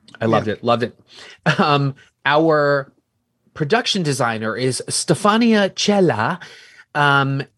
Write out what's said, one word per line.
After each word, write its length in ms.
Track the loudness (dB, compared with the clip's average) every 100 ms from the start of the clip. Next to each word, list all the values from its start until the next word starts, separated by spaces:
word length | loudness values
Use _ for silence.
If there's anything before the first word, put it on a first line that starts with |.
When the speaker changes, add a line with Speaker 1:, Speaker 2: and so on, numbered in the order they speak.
| _ -6
Speaker 1:
I 60 | -2
loved 200 | 0 -2
Speaker 2:
Yeah. 80 |
Speaker 1:
it. 100 | -4
Loved 200 | -2 -2
it. 140 | -2 -8 _ -20 -20 -6 -4 0
Um, 360 | 2 2 0 -6 _ _
our 680 | 0 2 4 2 2 0 -4 _ _ _ _ _ _
production 480 | -8 -2 0 0 -2
designer 540 | 0 0 -2 -2 -6 -4
is 260 | -4 -4 -6
Stefania 840 | -6 -2 0 2 2 4 2 0 -2
Cella, 600 | 0 2 2 2 -2 -4 -12 -20 -20 -20 -10
um, 480 | 0 2 2 0 -4 -8